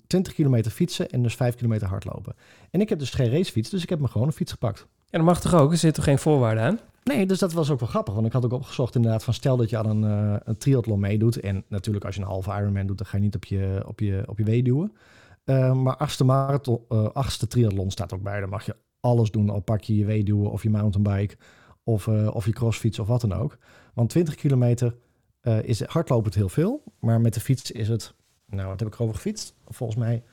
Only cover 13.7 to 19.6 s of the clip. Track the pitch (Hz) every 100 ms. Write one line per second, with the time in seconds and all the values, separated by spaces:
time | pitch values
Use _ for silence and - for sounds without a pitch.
13.7 | 95 - - 104 95 - 101 107 117 127
14.7 | 135 208 - - - - - - 131 131
15.7 | 131 131 131 147 - 131 135 135 139 131
16.7 | 117 - 110 107 - 127 - 107 123 113
17.7 | 95 95 - 90 - 95 101 98 101 -
18.7 | - _ _ 123 120 107 110 104 104